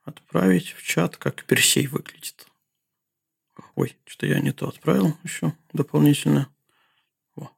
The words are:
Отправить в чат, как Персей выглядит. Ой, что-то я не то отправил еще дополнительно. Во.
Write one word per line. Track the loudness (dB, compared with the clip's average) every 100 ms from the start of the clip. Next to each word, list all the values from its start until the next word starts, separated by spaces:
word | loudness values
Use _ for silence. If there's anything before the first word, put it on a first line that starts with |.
Отправить | -20 -20 _ 0 2 2 0
в | -10
чат, | -4 -2 -2 -2
как | -6 -8 0
Персей | 2 4 2 0
выглядит. | -4 -10 -14 -16 -16 -20 _ _ _ _ _ _ _ _ _ _ -20 -10 -4
Ой, | -4 -6 -20
что-то | -8 -2
я | 0
не | 0
то | -4 -8
отправил | -6 0 2 2 -2
еще | -10 -4 -4 -4 _
дополнительно. | -6 -2 4 4 4 2 0 0 _ _ _ _ _ _ _ _ -18
Во. | -18